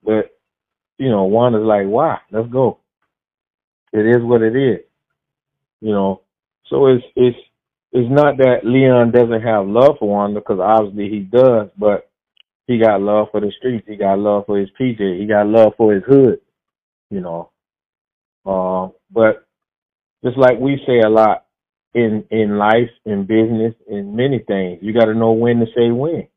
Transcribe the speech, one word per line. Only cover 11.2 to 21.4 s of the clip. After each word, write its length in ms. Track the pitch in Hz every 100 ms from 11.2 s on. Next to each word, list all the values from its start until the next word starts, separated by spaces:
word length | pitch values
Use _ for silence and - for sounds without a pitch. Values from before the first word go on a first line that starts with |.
| 95 117 131 117 101 98
but 320 | 104 98 - _ _ _ _ _ -
he 100 | 120
got 240 | 113 101
love 280 | 101 104 107
for 80 | 104
the 120 | 104 -
streets. 300 | 127 117 104
He 80 | 104
got 240 | 98 98
love 260 | 104 101 101
for 120 | 101
his 120 | 98 _
P 160 | 131
J. 240 | 110 98 90
He 80 | 104
got 220 | 104 104
love 260 | 113 107 -
for 160 | 110
his 100 | 101
hood, 380 | 92 135 127 - _ _ _ _ _ _ _
you 120 | 98
know. 280 | 90 85 80 _ _ _ _ _ _ _ _ _ 98
Uh, 440 | 95 92 92 92 _ _
but 380 | 107 110 104 _ _ _ _ _ _ _ _
just 140 | 123 123
like 220 | 127 117
we 220 | 131 139 -
say 140 | 123
a 100 | 107
lot 360 | 110 110 92